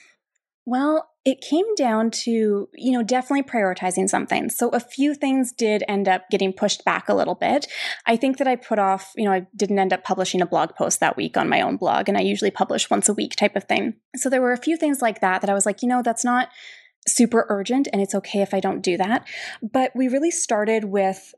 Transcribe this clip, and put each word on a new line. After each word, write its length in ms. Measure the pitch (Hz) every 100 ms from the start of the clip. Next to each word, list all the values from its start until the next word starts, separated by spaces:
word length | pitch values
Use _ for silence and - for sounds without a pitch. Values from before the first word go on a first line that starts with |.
| - _ _ _ _ _ -
Well, 420 | 247 285 311 - _ 262
it 160 | 262
came 240 | - 302 440 415
down 360 | 254 220 226
to, 580 | 220 - 226 214 202 -
you 180 | - 247
know, 120 | 254
definitely 400 | 214 254 247 277
prioritizing 640 | 269 240 196 180 185 185 190
something. 420 | 180 - - -
So 200 | - 240
a 100 | 240
few 340 | - - 285
things 380 | 285 277 269 247
did 320 | - 220 214 208
end 200 | 202 196
up 220 | 185 -
getting 220 | 196 196
pushed 320 | 185 208 - -
back 240 | 180 -
a 40 |
little 220 | 202 175 180
bit. 320 | - 262 - - - - -
I 100 | 233
think 220 | 269 262
that 100 | 262
I 80 | 247
put 240 | - 214
off, 320 | 196 190 - -
you 100 | 208
know, 80 |
I 120 | 190 185 202
didn't 240 | 202 202
end 140 | 190
up 100 | 185
publishing 380 | - 185 185 185
a 40 | 175
blog 300 | 156 160 -
post 240 | - -
that 160 | 165 -
week 200 | - 185
on 120 | -
my 120 | -
own 160 | - 196
blog, 300 | 175 - 196
and 100 | 202
I 40 |
usually 300 | 196 202 196
publish 380 | - 190 233 -
once 200 | 202 196
a 40 |
week 220 | 208 - -
type 200 | 208 202
of 100 | -
thing. 300 | - 220 - _ 254
So 140 | 262
there 120 | 262
were 120 | 247
a 40 | 247
few 200 | 311 330
things 240 | 302 269
like 200 | 233 214
that 200 | 190 185
that 80 | 196
I 40 |
was 120 | 196 208
like, 160 | 196
"You 80 | 240
know, 120 | 247
that's 220 | 233 226 247
not 240 | 247 254 - - - - _ -
super 380 | - 233 226 226
urgent, 380 | 202 190 254 277
and 100 | 202
it's 120 | 196
okay 280 | 202 - 202
if 120 | 196
I 60 | 196
don't 220 | 190 190
do 140 | 190 170
that." 300 | 190 202 - - - -
But 300 | 220 262 254 240
we 120 | 262
really 240 | 262 330
started 540 | - - 220 214 220 214
with 480 | 202 190 190 -